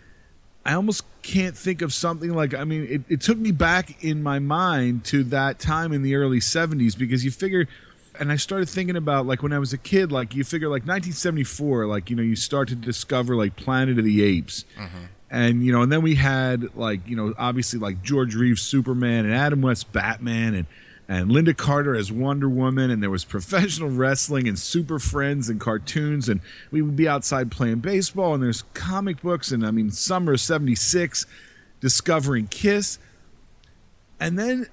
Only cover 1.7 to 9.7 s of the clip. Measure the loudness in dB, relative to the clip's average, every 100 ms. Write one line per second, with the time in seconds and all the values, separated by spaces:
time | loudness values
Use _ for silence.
1.7 | -4 -4 -2 -4 -4 -4 0 -2 -2 -4
2.7 | -4 -2 -4 -2 0 2 2 2 2 4
3.7 | 2 0 -6 -4 -2 0 -2 0 0 2
4.7 | 2 2 0 0 0 2 0 0 -2 -2
5.7 | 0 0 0 0 2 2 2 2 0 0
6.7 | 2 2 2 0 0 0 -2 0 0 0
7.7 | -4 -20 -20 -18 -6 -2 -2 -2 -2 -2
8.7 | -2 -2 -2 0 0 0 -2 0 -2 -2